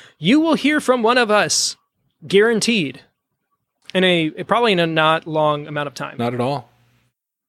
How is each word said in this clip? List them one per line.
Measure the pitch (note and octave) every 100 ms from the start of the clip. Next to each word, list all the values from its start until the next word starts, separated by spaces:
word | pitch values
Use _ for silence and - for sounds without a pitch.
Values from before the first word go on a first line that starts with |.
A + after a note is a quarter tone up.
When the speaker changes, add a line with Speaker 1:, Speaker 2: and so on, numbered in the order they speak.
| - _
Speaker 1:
You | D3+ C#4+
will | E4
hear | C#4 C#4 D4+
from | C#4 B3+
one | A3 B3
of | A#3
us, | G#3 E3 - - - _ _ _ _ C#3+
guaranteed, | F#3 A3 A3+ - A3+ C#3+ - - _ _ _ _ _ _ _ -
in | F#3
a, | F#3 F3 D#3 D#3
probably | - G#3 A#3+
in | F#3
a | E3
not | D#3+ D#3 D#3+ E3
long | D#3 D3+ D3 D3+
amount | D3 C#3+
of |
time. | C3 C#3+ -
Speaker 2:
Not | A#2
at | A#2+
all. | B2 C#3 - _ _ _ _ _ _ _